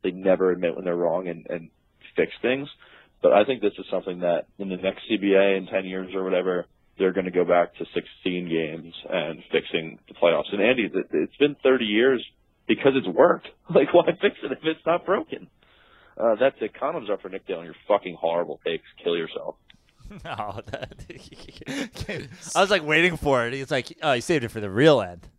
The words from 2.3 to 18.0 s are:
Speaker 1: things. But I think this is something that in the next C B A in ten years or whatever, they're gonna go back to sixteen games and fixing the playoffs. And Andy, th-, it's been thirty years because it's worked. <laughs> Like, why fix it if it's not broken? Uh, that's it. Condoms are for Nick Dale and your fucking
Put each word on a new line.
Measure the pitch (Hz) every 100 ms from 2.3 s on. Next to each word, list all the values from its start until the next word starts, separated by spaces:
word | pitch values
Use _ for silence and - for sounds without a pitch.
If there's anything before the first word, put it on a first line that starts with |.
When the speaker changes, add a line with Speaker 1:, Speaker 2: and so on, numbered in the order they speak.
| -
Speaker 1:
things. | 117 131 143 - - - _ _
But | -
I | 92
think | 104 127
this | 104 -
is | 95
something | 92 87 90
that | 87 85 - _
in | 98
the | 92
next | 95 - -
C | 110
B | 101
A | 95 98 95
in | 92
ten | 95
years | 95 95 92
or | 95
whatever, | 92 92 92 90 - _ _ _
they're | 95
gonna | 92 92
go | 90
back | 85 87 87 -
to | 82
sixteen | - - - 95 90 87
games | 80 80 80 80 82 -
and | 90 78 73 -
fixing | - - 85 80 - -
the |
playoffs. | - 87 78 -
And | 101
Andy, | 104 127 101
th-, | 92 -
it's | 78 80 -
been | 147 143
thirty | 135 131 110
years | 107 127 127 - _ _ _ -
because | 110 139 135
it's | 92
worked. | 87 165 - -
<laughs> | _ _
Like, | 170 135
why | 170 170 165
fix | 208 -
it | -
if | 131
it's | 160 160 -
not | 175
broken? | - 202 311 - - _ _ _ _ _ _ -
Uh, | 117 107
that's | 131 -
it. | 110 -
Condoms | 135 165 104
are | 98
for | 95
Nick | 95 -
Dale | 87
and |
your | 85 76 -
fucking | 101